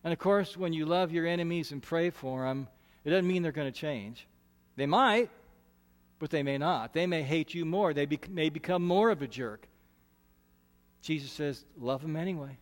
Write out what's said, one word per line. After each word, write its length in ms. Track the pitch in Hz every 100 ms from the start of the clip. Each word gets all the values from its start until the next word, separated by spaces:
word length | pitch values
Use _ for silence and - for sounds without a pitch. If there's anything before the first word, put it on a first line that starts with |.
And 80 | 165
of 80 | 165
course, 380 | 190 202 185 175
when 160 | 180
you 120 | 160 156
love 280 | 175 180
your 120 | 170 165
enemies 460 | 175 170 170 151
and 100 | 143
pray 280 | - 165 175
for 360 | - 131 131 131
'em, 220 | 135 131 _ _ _ 147
it 60 |
doesn't 160 | 185 180
mean 140 | 185
they're 120 | 170
gonna 180 | 143 139
change. 560 | 120 151 127 101 117 - _ _ _ _ -
They 100 | 143
might, 440 | 196 262 214 233 - - _ _ _ _ _ _ _
but 100 | 151
they 140 | 156
may 140 | 139 139
not. 340 | 156 151 117
They 160 | 160 180
may 160 | 165
hate 300 | 139 160 151
you 100 | 170
more. 300 | 160 185 190
They 120 | 143 143
bec-, 220 | 147 -
may 220 | 180 156
become 360 | 151 - 180 175
more 260 | 185 226
of 100 | 175
a 60 | 135
jerk. 400 | 123 120 104 - _ _ _ _ _ _ _ _ _ _ _ _ _
Jesus 300 | - 156 139
says, 320 | - 147 131 - -
"Love 260 | 123 131
'em 140 | 156 156
anyway. 400 | 180 175 139 131